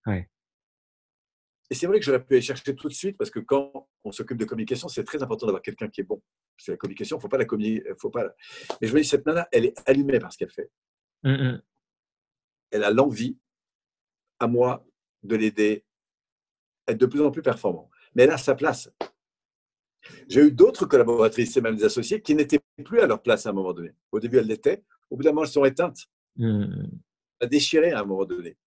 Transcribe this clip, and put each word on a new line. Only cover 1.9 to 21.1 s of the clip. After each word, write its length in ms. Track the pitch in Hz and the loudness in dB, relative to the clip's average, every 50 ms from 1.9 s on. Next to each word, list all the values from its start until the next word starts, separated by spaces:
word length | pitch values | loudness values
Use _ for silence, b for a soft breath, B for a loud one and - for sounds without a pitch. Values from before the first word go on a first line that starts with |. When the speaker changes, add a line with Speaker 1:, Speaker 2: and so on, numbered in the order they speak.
| 202 214 | 2 2
Speaker 2:
que 60 | - | 2
j'aurais 180 | 147 131 123 127 | 2 0 0 2
pu 100 | _ 135 | _ 4
aller 80 | 123 | 4
chercher 340 | 120 - 131 127 _ 139 131 | 4 2 -8 -6 _ -8 -8
tout 120 | - - | -6 -10
de 60 | 147 143 | -12 -10
suite, 240 | - - 196 196 | -6 -8 -8 -6
parce 140 | - 107 - | -6 -8 -6
que 80 | - 113 | -6 -12
quand 500 | 110 - 139 139 139 139 - - _ _ _ _ _ | -2 0 0 0 0 -4 -14 -20 _ _ _ _ _
on 80 | 107 | -16
s'occupe 260 | - - - - 127 | -12 -12 -10 -10 -6
de 80 | 117 110 | -6 -6
communication, 420 | 104 117 113 107 - 131 123 - 123 | -6 -6 -8 -6 -6 -6 -8 -8 -10
c'est 140 | - 123 104 | -10 -10 -10
très 200 | - - 147 135 | -8 -6 -8 -6
important 240 | 127 110 110 123 | -6 -6 -4 -2
d'avoir 140 | 107 95 95 | -4 -4 -4
quelqu'un 260 | - - - - 110 | -6 -12 -12 -10 -12
qui 140 | - _ - | -10 _ -10
est 20 | 95 | -8
bon. 180 | 90 107 - _ _ _ _ _ _ _ | -8 -8 -10 _ _ _ _ _ _ _
Parce 120 | _ - | _ -12
que 40 | - | -12
la 60 | - | -10
communication, 420 | - - - - - 110 - 160 - | -8 -10 -12 -10 -10 -8 -8 -8 -10
faut 100 | - 104 | -6 -4
pas 80 | - | -2
la 80 | 131 110 | -2 -2
communiquer, 380 | - 117 107 104 110 110 - - - 95 _ | -2 -4 -4 -2 -4 -4 -4 -6 -10 -14 _
faut 120 | - - | -10 -8
pas 140 | - 120 107 | -6 -6 -6
la... 100 | 90 - B B B B B B B B B | -6 -10 B B B B B B B B B
Mais 80 | 113 | -4
je 60 | 110 123 | 0 2
me 80 | 151 | 2
dis, 60 | 147 | 2
cette 180 | - 151 143 - | 2 0 0 0
nana, 220 | 156 160 175 170 _ | 0 -2 -2 -2 _
elle 140 | - 117 117 | 2 2 2
est 240 | 127 - - - - | 2 -2 -2 0 2
allumée 300 | 135 139 139 139 131 113 | 2 2 2 2 0 0
par 120 | - - | -2 -4
ce 60 | - | -10
qu'elle 140 | _ 92 - | _ -10 -10
fait. 180 | _ - - - _ _ _ _ _ _ _ _ _ _ - | _ -14 -14 -14 _ _ _ _ _ _ _ _ _ _ 0
Speaker 1:
Mm, 80 | 135 | 0
mm. 300 | 135 139 135 127 120 - _ _ _ _ _ _ _ _ _ _ _ _ _ _ _ _ _ _ _ _ _ _ | 0 2 0 -2 -4 -6 _ _ _ _ _ _ _ _ _ _ _ _ _ _ _ _ _ _ _ _ _ _
Speaker 2:
Elle 120 | - 107 104 | -4 0 0
a 80 | 104 | 2
l'envie, 480 | 110 113 107 98 101 104 117 131 - _ _ _ _ _ _ _ _ _ _ _ _ _ _ _ _ _ _ _ _ _ | 4 4 2 2 0 -4 -6 -8 -8 _ _ _ _ _ _ _ _ _ _ _ _ _ _ _ _ _ _ _ _ _
à 80 | 120 | -2
moi, 380 | 117 120 120 123 127 120 - _ _ _ _ _ _ _ _ - | 0 2 2 2 2 0 -6 _ _ _ _ _ _ _ _ -6
de 120 | 98 113 | -4 -2
l'aider, 500 | 110 110 110 104 107 107 104 107 104 _ _ _ _ _ _ _ _ _ _ _ _ _ _ _ _ _ _ _ _ _ | 0 0 -2 0 2 0 0 0 -2 _ _ _ _ _ _ _ _ _ _ _ _ _ _ _ _ _ _ _ _ _
être 100 | - 120 113 | -6 0 0
de 60 | 127 | 0
plus 160 | 123 135 143 | 0 2 0
en 100 | 151 139 | 0 0
plus 100 | 143 165 | 0 -2
performant. 480 | 156 135 110 - - 101 87 82 - b b b b b b | -2 -2 -4 -2 -4 -6 -6 -6 -12 b b b b b b
Mais 100 | 123 127 | 6 6
elle 80 | 147 | 6
a 60 | 160 | 4
sa 160 | 135 - 143 127 | 2 0 -2 0
place. 380 | - 147 156 131 - - - _ _ - - _ _ _ _ _ _ _ _ _ _ _ _ _ _ _ _ _ _ B B B B B | 0 0 -2 -2 -4 -12 -18 _ _ -14 -14 _ _ _ _ _ _ _ _ _ _ _ _ _ _ _ _ _ _ B B B B B
J'ai 140 | - - 143 | 2 6 8
eu 100 | 147 151 | 8 8
d'autres 340 | 131 120 185 247 - - 190 | 10 8 6 6 8 0 0
collaboratrices 680 | - 147 127 117 117 | 4 4 4 6 4